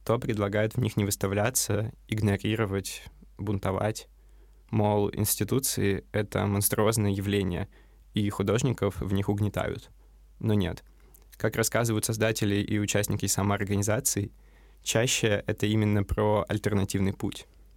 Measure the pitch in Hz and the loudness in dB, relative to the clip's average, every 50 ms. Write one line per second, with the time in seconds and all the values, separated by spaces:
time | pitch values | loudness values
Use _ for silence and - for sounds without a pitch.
0 | - - 113 120 - - 110 107 101 101 101 104 107 110 - 123 120 107 - 110 | -2 0 0 0 0 -2 -2 -2 -2 0 0 0 0 0 0 0 -2 0 0 0
1 | 104 98 - - - 98 98 104 104 127 - - - - 107 101 110 - - - | 0 0 0 -2 -2 0 0 0 0 0 0 -2 -2 -2 -2 -2 -4 -6 -8 -12
2 | - - 110 107 107 104 98 - - 107 110 110 110 95 98 98 95 - - - | -10 -6 -4 0 2 2 2 2 0 -2 0 0 0 0 -2 -4 -4 -6 -10 -14
3 | - - - - - - - - 101 107 101 98 - 98 95 95 101 107 107 - | -14 -18 -20 -20 -20 -20 -14 -10 -6 -4 -4 -2 -2 -2 -2 0 -2 -2 -4 -6
4 | - - - - - - - - - - - - - - 113 110 104 104 104 104 | -10 -18 -20 -20 -20 -20 -20 -20 -20 -20 -20 -20 -10 -4 0 2 2 4 4 2
5 | 104 - - - 107 - - - 107 - 117 135 131 - - 101 98 98 98 - | 0 0 0 -2 -2 0 0 -2 -2 0 0 0 0 0 -2 0 0 0 0 -2
6 | - - - 104 107 - - 98 101 101 101 101 101 - - 113 107 107 110 110 | -4 -4 -4 -4 -2 -2 -2 0 0 2 2 2 0 0 2 2 2 2 4 2
7 | 104 101 98 101 95 101 101 101 95 92 87 82 101 - - - - - - - | 2 0 0 0 0 0 2 2 2 0 -2 -4 -4 -6 -10 -18 -20 -20 -20 -20
8 | - - - 107 101 101 - - 101 101 101 123 139 131 113 - 107 101 - - | -14 -6 -2 -2 0 0 0 0 0 2 2 2 2 0 0 0 -2 -2 -2 -2
9 | - 95 101 98 98 - 104 101 107 101 - - - - - - - - - - | -4 -2 0 0 0 0 0 0 0 0 0 -2 -2 -2 -4 -8 -10 -16 -20 -20
10 | - - - - - - - - - 110 104 104 92 82 87 - - - - - | -20 -20 -20 -20 -20 -20 -12 -4 0 2 2 2 2 0 -2 -6 -12 -20 -20 -20
11 | - - - - - - - - - 110 - 117 113 - - 110 117 117 110 107 | -20 -20 -20 -20 -20 -20 -8 -4 -4 -2 0 0 0 2 2 0 2 2 0 0
12 | - - 113 104 110 113 113 - 110 101 101 101 101 - 107 104 104 101 - 104 | 0 -2 0 0 0 0 0 2 0 2 2 2 0 0 0 0 0 2 2 0
13 | 104 - 101 101 - 98 - - 98 101 101 101 104 98 104 98 101 107 107 120 | 2 0 -2 -2 -2 -2 0 2 2 2 2 0 0 -2 -2 0 0 0 0 0
14 | - - - 101 104 - - - - - - - - - - - - - - 113 | 0 0 -2 -2 -2 -4 -6 -14 -20 -20 -20 -20 -20 -20 -20 -12 -6 -2 0 2
15 | 117 131 - - - 110 104 101 - - 101 - 104 107 107 110 107 104 104 104 | 2 2 2 2 2 2 2 2 0 -2 -2 0 0 2 2 2 2 2 2 2
16 | 98 - - - 107 107 107 104 - - 104 104 - 104 104 98 98 - - 98 | 0 0 0 0 2 2 2 2 2 0 -2 -2 0 0 0 0 0 0 0 0
17 | 95 95 - - - 98 - - - - - - - - - | 0 0 -2 -2 -6 -6 -6 -8 -14 -18 -20 -20 -20 -20 -20